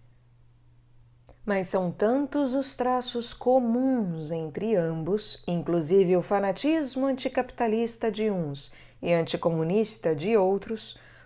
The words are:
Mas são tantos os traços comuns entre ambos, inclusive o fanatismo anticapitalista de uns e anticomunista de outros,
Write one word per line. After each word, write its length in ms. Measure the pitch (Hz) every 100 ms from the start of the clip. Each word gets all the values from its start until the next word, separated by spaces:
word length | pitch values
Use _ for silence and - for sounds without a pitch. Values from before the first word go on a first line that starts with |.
| - _ _ _ - _ _ - _ - - _ - -
Mas 220 | - 196 180
são 220 | 190 180
tantos 640 | 175 208 269 277 294 269
os 220 | 269 269 -
traços 580 | 247 254 247 240 233
comuns 960 | - 247 254 240 240 262 254 190 160 151
entre 460 | 165 156 143 214 196
ambos, 640 | 165 160 160 208 - - -
inclusive 680 | 175 165 170 151 196 180 180
o 60 |
fanatismo 840 | 170 202 196 185 285 320 262 262 269
anticapitalista 1080 | 262 262 262 254 - 233 220 233 - 226
de 180 | 208 214
uns 420 | 190 151 143 - - - -
e 100 | 175
anticomunista 1000 | 170 165 165 170 165 160 208 220 - 165
de 220 | 151 185 220
outros, 600 | 185 196 - 220 - - - -